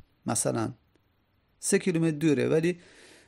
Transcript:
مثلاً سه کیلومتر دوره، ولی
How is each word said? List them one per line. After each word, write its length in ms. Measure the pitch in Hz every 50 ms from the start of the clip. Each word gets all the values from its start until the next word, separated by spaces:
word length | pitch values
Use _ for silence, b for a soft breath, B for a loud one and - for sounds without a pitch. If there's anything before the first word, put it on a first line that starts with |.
| - _ _ _ -
مثلاً 480 | 123 113 - - 135 127 117 110 117 123 - _ _ _ _ _ _ _ _ _ _ _ _ _ _ _ _
سه 200 | - - 202 190
کیلومتر 380 | - 190 165 165 165 160 151
دوره، 320 | 147 160 160 143 123 120 123
ولی 300 | 143 165 160 175 175 175 B B B B B B B B B